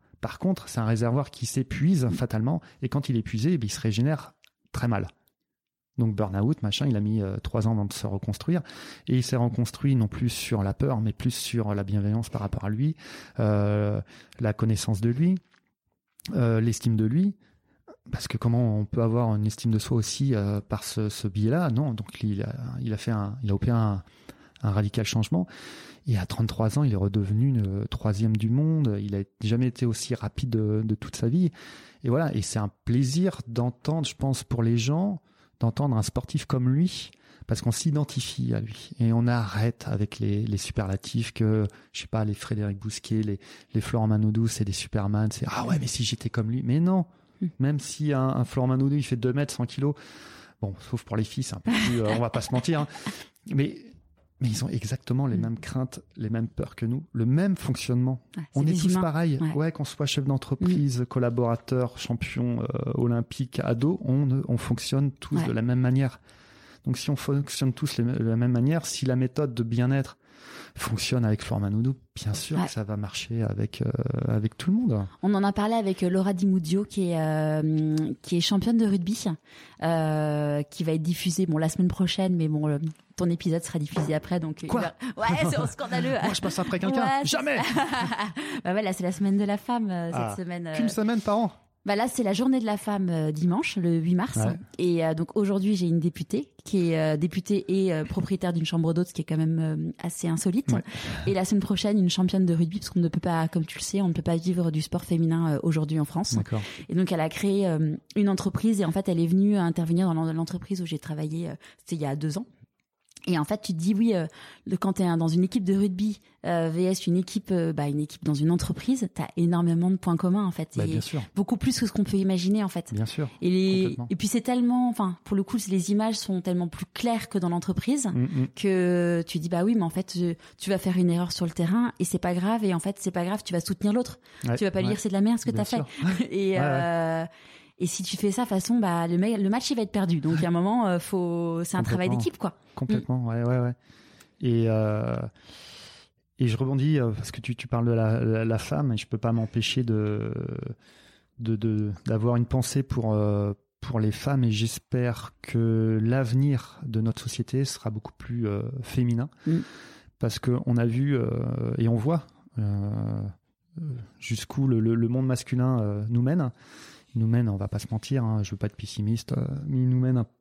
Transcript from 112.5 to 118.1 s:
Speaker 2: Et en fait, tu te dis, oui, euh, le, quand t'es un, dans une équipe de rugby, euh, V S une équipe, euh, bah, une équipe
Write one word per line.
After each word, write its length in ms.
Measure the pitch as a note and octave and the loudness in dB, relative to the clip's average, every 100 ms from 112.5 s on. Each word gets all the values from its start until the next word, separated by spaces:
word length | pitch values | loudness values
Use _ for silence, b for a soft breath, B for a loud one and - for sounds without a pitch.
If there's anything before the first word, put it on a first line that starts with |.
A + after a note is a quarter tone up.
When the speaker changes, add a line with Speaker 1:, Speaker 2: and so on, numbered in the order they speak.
| _ - _ _ _ _ - - | _ -20 _ _ _ _ -8 0
Speaker 2:
Et 100 | E3+ | 0
en 60 | |
fait, 180 | D3 G#3+ | 0 -4
tu 120 | - | -4
te 40 | E3 | -2
dis, 160 | E3+ | 2
oui, 200 | G3+ A#3 F#3+ | 2 4 2
euh, 100 | D#3 B B B - | -2 B B B -6
le, 120 | F#3 | -2
quand 160 | G3 | 0
t'es 100 | F#3+ | 0
un, 140 | F3+ E3 | 2 2
dans 100 | E3 | 2
une 160 | E3+ | 2
équipe 220 | F#3 B3 F#3 | 2 0 2
de 100 | G3 | 2
rugby, 460 | G#3 F3+ G#3+ G3+ b b - | 2 0 -2 -4 b b -2
euh, 240 | E3+ E3 | 0 0
V 120 | D#3+ F3+ | 2 0
S 200 | F#3+ - | 0 2
une 120 | F3 | 0
équipe, 320 | F3+ G#3 - | 0 -4 0
euh, 220 | F3+ E3 | 0 0
bah, 160 | D3+ C#3+ | 0 -2
une 100 | D3 | -2
équipe 240 | D3+ | -4